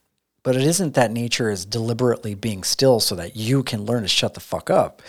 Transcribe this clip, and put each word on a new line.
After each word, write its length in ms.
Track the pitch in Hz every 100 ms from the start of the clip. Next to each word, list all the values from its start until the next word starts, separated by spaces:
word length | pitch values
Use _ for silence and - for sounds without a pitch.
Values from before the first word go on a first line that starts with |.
| _ _ _ _
But 140 | 127 131
it 80 |
isn't 300 | 143 170 170
that 180 | 131 113
nature 380 | 117 117 - 113
is 160 | 98 95
deliberately 720 | 113 113 117 123 117 107 101
being 280 | 113 98
still 380 | 90 - 135 117
so 120 | - 92
that 200 | 85 104
you 260 | 110 135
can 240 | 127 110 104
learn 180 | 120
to 40 | 98
shut 260 | - 113
the 60 | -
fuck 300 | - - -
up. 320 | 185 - -